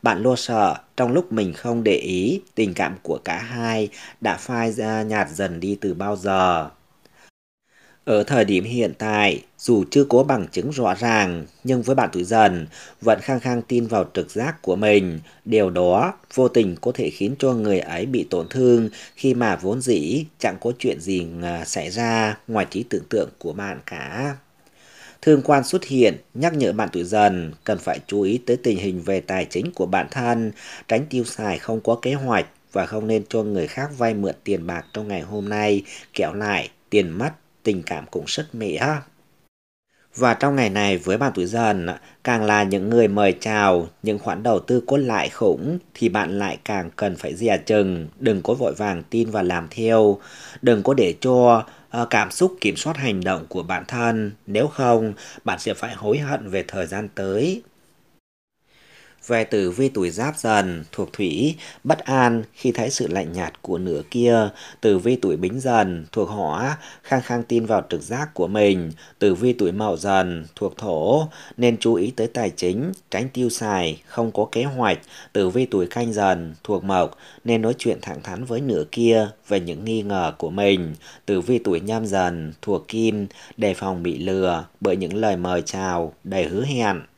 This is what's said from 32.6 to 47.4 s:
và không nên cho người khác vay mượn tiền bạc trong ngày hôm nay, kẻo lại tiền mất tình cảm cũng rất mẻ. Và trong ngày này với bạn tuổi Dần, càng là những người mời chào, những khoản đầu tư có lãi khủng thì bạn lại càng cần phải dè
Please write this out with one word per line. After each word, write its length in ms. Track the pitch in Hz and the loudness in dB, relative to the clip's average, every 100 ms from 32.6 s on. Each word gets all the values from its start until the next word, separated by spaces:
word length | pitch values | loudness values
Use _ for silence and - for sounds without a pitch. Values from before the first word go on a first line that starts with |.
| _ | _
và 140 | 98 85 | -4 -4
không 220 | 110 107 | -4 0
nên 160 | 110 101 | 0 0
cho 140 | 113 | -2
người 240 | 107 98 80 | 0 -2 -2
khác 220 | - 143 139 | -4 -8 -2
vay 160 | 117 | -2
mượn 220 | 107 98 - | 0 -4 -6
tiền 240 | - 95 85 | -4 -4 -4
bạc 180 | 87 - | -8 -10
trong 140 | 107 104 | -10 -6
ngày 140 | 95 | -6
hôm 280 | 87 107 101 | -6 -8 -4
nay, 340 | 104 107 101 101 - - | 0 2 2 0 -20 -12
kẻo 200 | - 78 | -4 -2
lại 360 | 101 104 123 - _ _ | -2 -2 -2 -4 _ _
tiền 200 | 104 90 | 2 2
mất 200 | 82 135 156 _ _ | -2 -6 -6 _ _
tình 200 | - 95 | -2 -2
cảm 220 | 78 82 - | -4 -10 -6
cũng 120 | 90 76 | -8 -4
rất 280 | - 156 117 | -6 -6 -6
mẻ. 240 | 107 73 131 151 139 _ _ _ _ _ _ _ _ _ _ - | -4 -2 0 -2 -6 _ _ _ _ _ _ _ _ _ _ 0
Và 180 | 123 | 2
trong 220 | 113 139 139 | 4 2 2
ngày 140 | 113 | 2
này 280 | 101 101 92 | 2 2 0
với 200 | 90 104 | 0 0
bạn 140 | 135 92 | 0 -2
tuổi 100 | 87 | -2
Dần, 420 | 113 113 101 85 85 - _ | 0 2 0 -2 -8 -14 _
càng 200 | - 117 | -2 0
là 200 | 107 104 | 4 4
những 260 | 98 98 98 | 2 0 4
người 180 | 117 110 | 4 6
mời 280 | 101 101 90 | 6 2 2
chào, 480 | 110 107 101 90 82 _ | -2 2 4 4 0 _
những 160 | 104 104 | -4 -4
khoản 240 | 107 87 | -4 -4
đầu 160 | 117 101 | 0 0
tư 240 | - 123 - | 2 0 2
có 100 | 143 | 0
lãi 320 | 131 107 71 | 2 -2 -2
khủng 500 | - 107 71 110 175 - | 0 2 2 -2 -6 -8
thì 160 | - 117 | -2 0
bạn 300 | 98 85 98 | 0 -2 -2
lại 180 | 98 - - | -4 -6 -6
càng 240 | 101 85 - | -6 -6 -4
cần 200 | 101 87 | -4 -4
phải 200 | 82 | -8
dè 220 | 87 | -2